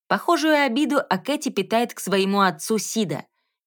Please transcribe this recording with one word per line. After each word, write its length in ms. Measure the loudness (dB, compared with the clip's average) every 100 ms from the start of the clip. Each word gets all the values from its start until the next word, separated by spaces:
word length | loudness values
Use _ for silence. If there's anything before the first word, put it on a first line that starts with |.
| _
Похожую 560 | -2 2 2 4 2
обиду 340 | 2 0 0 0
Акэти 520 | 0 -4 -2 -4 -2
питает 460 | -4 0 0 -2 -6
к 40 |
своему 420 | -2 0 2 2
отцу 360 | 2 0 -2 -2
Сида. 480 | -2 -4 -4 -4 -10 _ _ _